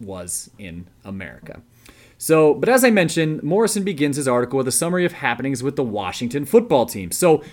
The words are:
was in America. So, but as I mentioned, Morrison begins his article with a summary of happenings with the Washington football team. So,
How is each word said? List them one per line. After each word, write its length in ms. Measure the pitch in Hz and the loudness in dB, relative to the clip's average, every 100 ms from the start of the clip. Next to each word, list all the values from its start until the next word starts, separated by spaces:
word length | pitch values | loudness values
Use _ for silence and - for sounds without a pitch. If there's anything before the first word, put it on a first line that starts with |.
was 480 | 95 92 87 - - - | -14 -14 -10 -10 -12 -16
in 280 | 95 85 90 _ 101 | -14 -14 -16 _ -12
America. 560 | 98 80 - - - _ _ - - - - | -12 -12 -16 -18 -18 _ _ -20 -20 -20 -12
So, 340 | - 160 156 | 2 4 6
but 160 | 143 165 | 4 4
as 160 | 254 247 | 4 6
I 40 | |
mentioned, 540 | 208 160 165 156 156 | 4 2 2 -2 -2
Morrison 400 | 147 190 220 214 | -2 0 2 0
begins 320 | 196 147 147 143 | -2 0 -2 0
his 140 | 131 | 0
article 260 | 123 123 135 | 0 0 0
with 120 | 127 | 0
a 20 | |
summary 320 | - 170 180 | 0 0 0
of 80 | 175 | -2
happenings 500 | 175 135 120 135 127 | -2 -4 -2 -4 -4
with 140 | 135 147 | -4 -2
the 80 | |
Washington 600 | 123 101 92 - 120 143 143 | -4 -2 -6 -4 -4 -4 2
football 400 | 233 233 139 113 | 2 4 2 2
team. 260 | 104 90 | -4 -6
So, 320 | - 180 156 - | 0 4 2 0